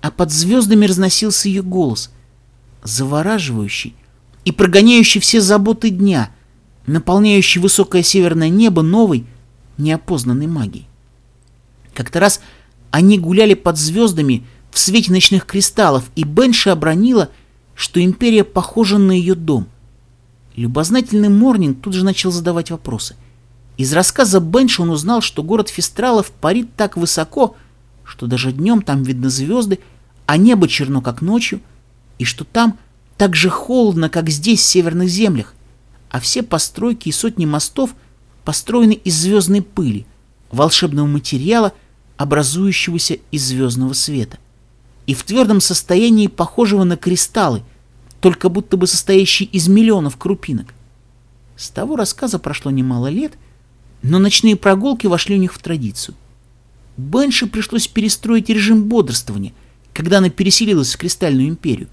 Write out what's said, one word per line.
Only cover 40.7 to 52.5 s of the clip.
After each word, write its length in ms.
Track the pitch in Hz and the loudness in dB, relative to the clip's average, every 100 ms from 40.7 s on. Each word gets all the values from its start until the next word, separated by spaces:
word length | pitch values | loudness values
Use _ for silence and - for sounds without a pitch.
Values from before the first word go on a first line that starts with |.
| - 170 143 147 | 2 -2 -2 -2
материала, 680 | 143 - 135 151 233 208 - _ _ _ - | -2 -4 -4 0 0 0 -4 _ _ _ -10
образующегося 1040 | 143 151 139 160 196 185 - 170 - 170 _ | -2 0 0 0 -2 -2 -4 -4 -4 -6 _
из 140 | 151 | -6
звездного 500 | 131 127 131 123 131 | -4 -2 -2 -2 -4
света, 460 | 135 - 143 107 - _ _ _ _ _ _ - | -4 -4 -4 -6 -10 _ _ _ _ _ _ -6
и 80 | |
в 80 | 135 | -6
твердом 400 | - 226 226 208 | -2 0 2 2
состоянии 640 | - 185 - 180 233 220 202 | 2 -4 0 2 4 2 2
похожего 580 | - 170 - 233 202 | -2 -6 0 0 2
на 140 | 180 170 | 0 0
кристаллы, 640 | - 175 - - 180 113 - _ _ _ - - | -2 -2 -2 -2 -2 -2 -8 _ _ _ -20 0
только 280 | 190 165 185 | 2 2 -2
будто 260 | 175 214 190 | -2 -4 -2
бы 120 | 180 | 0
состоящие 600 | - - 190 190 - 202 | -2 2 2 4 -2 -2
из 180 | 190 165 | -2 2
миллионов 500 | 196 226 202 147 - | 4 4 2 -2 -6
крупинок. 560 | 185 190 - 120 - - _ _ _ _ _ _ _ - | -6 -6 -4 -8 -8 -20 _ _ _ _ _ _ _ -18
С 140 | - | -16
того 260 | - 233 294 | -10 -6 -4
рассказа 440 | 202 - 254 180 | -4 -4 -6 -6
прошло 320 | - | -6